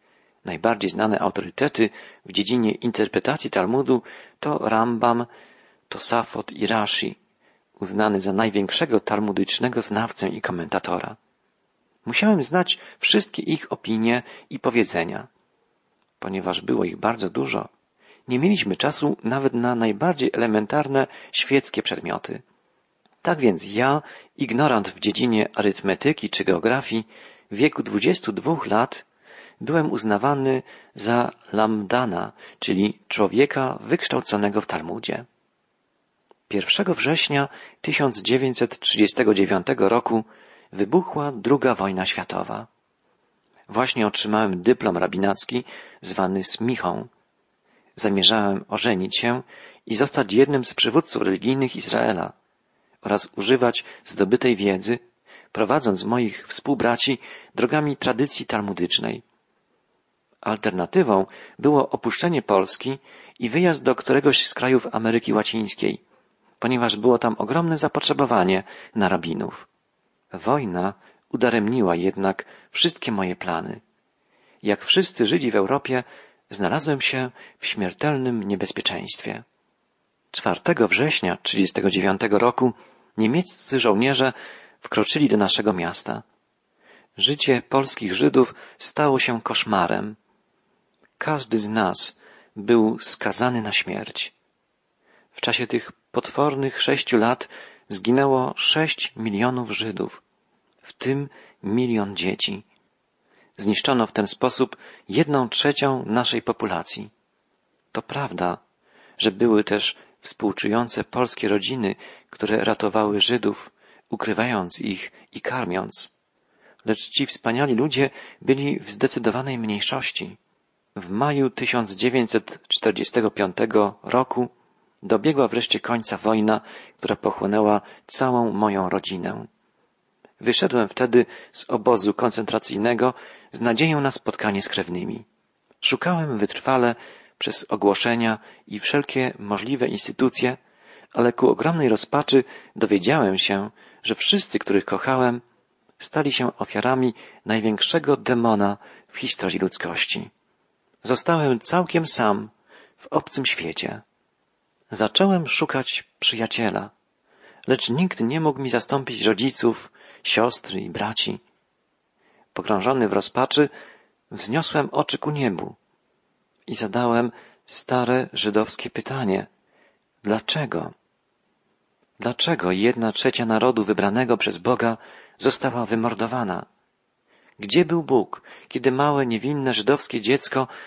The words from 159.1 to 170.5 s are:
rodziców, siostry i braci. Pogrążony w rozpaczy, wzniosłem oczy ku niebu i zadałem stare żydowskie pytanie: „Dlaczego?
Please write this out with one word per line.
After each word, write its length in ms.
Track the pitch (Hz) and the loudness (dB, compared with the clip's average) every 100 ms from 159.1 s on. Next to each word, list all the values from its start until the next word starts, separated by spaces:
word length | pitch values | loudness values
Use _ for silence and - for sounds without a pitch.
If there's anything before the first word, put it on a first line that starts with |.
| 110 | -2
rodziców, 720 | 107 101 131 - 120 110 - _ - - | 0 2 0 0 0 0 -6 _ -20 -10
siostry 560 | - - 120 - - 98 | -2 2 2 0 -8 -10
i 100 | - | -8
braci. 500 | - 104 113 107 104 _ _ _ _ _ _ _ _ _ _ _ | -6 -4 -4 -4 -6 _ _ _ _ _ _ _ _ _ _ _
Pogrążony 540 | - 90 101 107 135 107 | -8 -2 0 2 2 2
w 40 | |
rozpaczy, 560 | 98 - - 131 147 147 - - - _ _ _ | 2 0 -2 0 2 2 -2 -20 -20 _ _ _
wzniosłem 580 | 101 - 143 156 156 135 | -10 -4 -2 0 -2 0
oczy 260 | 135 - - | -2 -2 -4
ku 140 | 151 | -4
niebu 440 | 147 127 87 - - _ _ _ _ _ _ _ _ - | -2 -2 -2 -6 -12 _ _ _ _ _ _ _ _ -12
i 80 | 110 | -6
zadałem 560 | 107 120 120 117 120 - - _ - | -4 0 2 2 0 -4 -18 _ -10
stare 640 | - - 127 123 127 127 | -10 -2 0 2 0 0
żydowskie 560 | - 107 104 107 - 120 | -4 0 2 0 -4 -8
pytanie: 580 | - - 135 113 95 98 _ _ _ _ _ _ _ | -8 -6 -4 -2 -2 -4 _ _ _ _ _ _ _
„Dlaczego? 680 | 104 110 - | -2 -2 -2